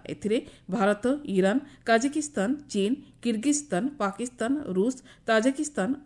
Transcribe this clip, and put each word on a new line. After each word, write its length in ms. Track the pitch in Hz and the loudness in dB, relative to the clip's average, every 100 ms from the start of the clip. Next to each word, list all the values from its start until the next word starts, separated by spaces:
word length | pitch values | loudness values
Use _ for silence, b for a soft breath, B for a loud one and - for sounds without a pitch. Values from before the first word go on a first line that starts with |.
| - | -10
ଏଥିରେ 280 | 156 208 233 - B B | -8 -2 -2 -4 B B
ଭାରତ, 320 | 226 196 202 247 294 - | 0 2 2 0 -2 -2
ଇରାନ, 280 | 190 190 247 B B - | 2 2 2 B B 2
କାଜାକିସ୍ତାନ, 640 | 226 277 302 294 - 196 294 - | 2 2 -2 -4 -4 -2 -2 -4
ଚୀନ, 240 | 208 196 262 B B | -2 0 -2 B B
କିର୍ଗିସ୍ତାନ, 600 | 240 220 262 294 - 180 254 - | -2 -2 0 0 0 -2 -2 -2
ପାକିସ୍ତାନ, 500 | 208 294 247 - 226 294 - 185 | -4 -2 -8 -4 -2 -2 -2 0
ରୁଷ, 200 | 226 254 B B - | 0 0 B B 2
ତାଜିକିସ୍ତାନ, 640 | 220 247 269 294 - 190 277 | 4 4 0 -4 -2 -2 -2